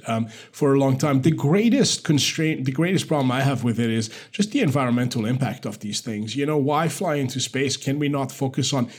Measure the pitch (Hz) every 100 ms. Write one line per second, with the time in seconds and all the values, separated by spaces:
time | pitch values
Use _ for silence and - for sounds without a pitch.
0 | - 113 113 - - - 143 139 135 131
1 | 151 135 147 139 143 196 233 269 202 -
2 | - 151 - - 160 156 135 139 170 180
3 | - 151 131 127 135 120 120 110 117 113
4 | 110 - - - 208 285 175 139 123 120
5 | 127 123 110 127 117 - 113 101 104 104
6 | 120 107 110 127 143 151 135 147 165 -
7 | 185 147 131 131 - 131 139 - 135 143
8 | 143 143 131 - 135 139 123 139 117